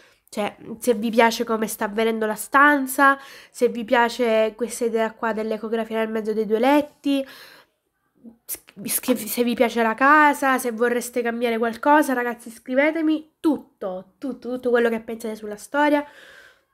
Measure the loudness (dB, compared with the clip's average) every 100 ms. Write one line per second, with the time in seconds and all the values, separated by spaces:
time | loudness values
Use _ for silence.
0 | _ _ _ -6 -6 -8 -16 -6 -2 0
1 | 0 2 2 2 -4 -4 -4 -6 -6 -2
2 | -2 -2 -4 -6 2 6 6 4 0 4
3 | 4 4 -4 -20 -14 -2 -2 -2 0 2
4 | 2 0 0 2 0 -2 -10 -4 -2 -2
5 | -2 -4 -6 -4 -4 -6 -4 -6 -4 -4
6 | -4 -4 -4 -2 0 2 4 2 0 _
7 | -2 -2 -4 -12 -20 -20 _ _ _ _
8 | _ _ -20 -20 -16 -16 _ -14 -8 -6
9 | -2 -4 -4 -4 -2 0 0 0 -2 2
10 | 6 6 6 2 0 0 -2 -2 -2 -2
11 | -4 -4 -4 -2 -2 -2 -2 -2 4 4
12 | 4 0 -2 -6 -12 -16 -4 2 2 2
13 | 0 -2 -4 _ -2 -2 -4 -12 -10 -10
14 | -14 _ -10 -10 -8 -6 0 2 0 -2
15 | -8 -10 -10 -10 -12 -14 -6 0 2 2
16 | -2 -14 -20 -20 -20 _ _